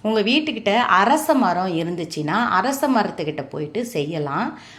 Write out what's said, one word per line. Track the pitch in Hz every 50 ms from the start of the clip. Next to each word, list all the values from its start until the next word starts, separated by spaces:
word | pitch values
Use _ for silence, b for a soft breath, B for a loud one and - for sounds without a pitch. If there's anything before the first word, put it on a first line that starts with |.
உங்க | - 214 220 220
வீட்டுக்கிட்ட | 202 220 262 311 311 311 233 220 - 202 202
அரச | 233 247 - 180 185 202 233 285 311 311 - 302
மரம் | 262 214 185 175 175 185 190 170
இருந்துச்சுன்னா | 160 165 170 175 170 165 160 - 156 151 151 170 214 240 -
அரச | - 185 202 262 269 269 - 277
மரத்துக்கிட்ட | 254 220 196 185 - - 160 151 151 151 135 -
போயிட்டு | - 147 151 147 - 214 247
செய்யலாம். | 233 - 160 143 147 170 156 147 143 139 165 233 302 330 B B B B